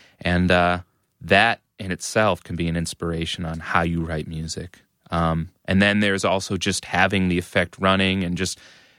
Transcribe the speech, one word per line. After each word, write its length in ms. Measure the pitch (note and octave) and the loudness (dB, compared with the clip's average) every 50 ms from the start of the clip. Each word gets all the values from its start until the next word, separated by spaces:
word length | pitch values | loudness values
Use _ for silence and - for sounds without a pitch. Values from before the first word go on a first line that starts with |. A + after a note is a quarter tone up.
| - _ _ - | -20 _ _ -8
And, 300 | - F#2+ F2+ F2+ F#2 F2+ | -4 0 2 2 4 4
uh, 300 | F2+ F2+ F2 F2 F2 F2+ - _ _ _ _ _ _ - | 4 4 4 2 2 -2 -4 _ _ _ _ _ _ -10
that 400 | - E2+ G2 G2 G#2+ A#2 A2+ - _ _ _ - | -2 2 4 4 4 4 0 -2 _ _ _ -12
in 120 | G#2+ F#2+ | -8 -8
itself 520 | F2+ F2 - - - A2+ A2 G#2 F2+ - - | -6 -6 -6 -4 0 2 2 2 2 -2 -4
can 120 | - F2 | -8 -6
be 140 | E2 E2+ E2+ | -4 -2 -2
an 80 | E2 | -2
inspiration 680 | E2+ E2 - - - E2+ E2+ E2 E2 E2+ E2 - - F2 | -2 -4 -6 -6 -8 -6 -6 -4 -4 -4 -6 -6 -6 -6
on 160 | D#2+ D#2+ D#2+ | -8 -8 -8
how 220 | E2 - - F2+ E2+ | -6 -2 -2 0 0
you 220 | E2+ E2+ E2+ E2 | 0 -2 -2 -4
write 240 | D#2+ E2 D#2 D2+ E2 | -4 -4 -6 -6 -6
music. 520 | E2 D#2+ D#2+ D#2+ - E2 E2 F2 _ - _ _ _ _ _ - | -8 -8 -8 -8 -8 -10 -12 -12 _ -20 _ _ _ _ _ -6
Um, 400 | - E2+ E2+ E2 E2 E2 E2 F2+ _ _ - | -2 0 0 2 0 0 -2 -6 _ _ -4
and 180 | - F#2 F#2+ G2+ | 0 2 4 4
then 180 | G2+ G2+ G#2 | 4 4 2
there's 240 | G#2 G2+ G2 G2 G2 | 2 2 0 0 2
also 320 | F#2+ F2+ G2 - - G2+ | 0 0 0 0 -2 -4
just 280 | F2+ - G2+ F#2 - - | -2 -2 -2 -2 -2 -4
having 440 | - - F2 F#2 G2 G#2 G2 F#2 F2+ | -4 0 2 2 2 2 2 2 2
the 100 | F2 F2 | 0 0
effect 380 | F2+ - - G2 F2 - - - | -2 0 0 0 0 -2 -4 -2
running 460 | G2 F#2+ F#2+ F#2+ F#2+ F#2+ F#2+ G2 F#2 | 0 2 2 2 2 0 0 0 -2
and 120 | F2 F2 | -2 -2
just 220 | E2+ F#2+ F2 - - - - - - _ _ _ | -2 -4 -4 -6 -10 -14 -20 -20 -20 _ _ _